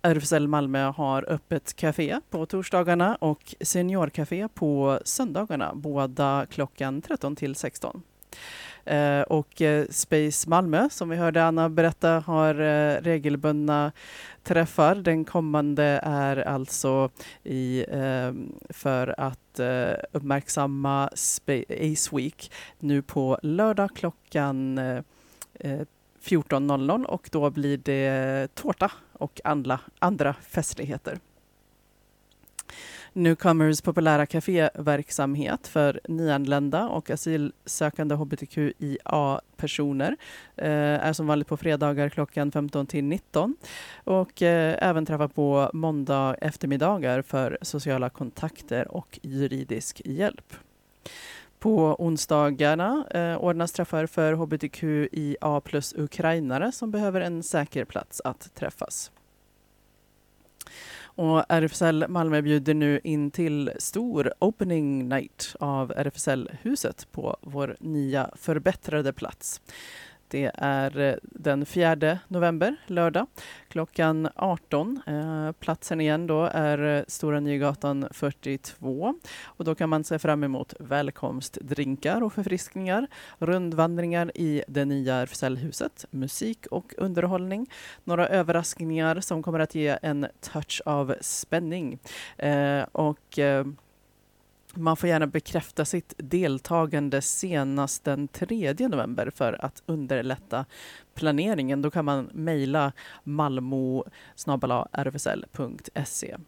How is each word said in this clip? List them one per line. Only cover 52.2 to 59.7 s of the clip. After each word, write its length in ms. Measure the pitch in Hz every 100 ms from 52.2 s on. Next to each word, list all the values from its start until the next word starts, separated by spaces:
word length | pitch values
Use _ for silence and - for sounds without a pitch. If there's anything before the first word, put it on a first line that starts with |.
| - 151 147 139 147 160 190 294 -
eh, 260 | 175 170 165
ordnas 360 | 180 165 170
träffar 340 | - 170 160 160
för 260 | - 156
H 140 | 160 156
B 120 | 156
T 100 | 151
Q 400 | - 160 151 147
I 240 | - 147 143
A 200 | 156 147
plus 300 | - 147 - -
ukrainare 760 | 147 - 160 165 139 131 214
som 180 | - 226
behöver 300 | 208 208 190
en 220 | 175 170
säker 420 | 170 165 147 139
plats 360 | - - - -
att 300 | 131 - -
träffas. 560 | - - - - - - _ _ _ _ _ _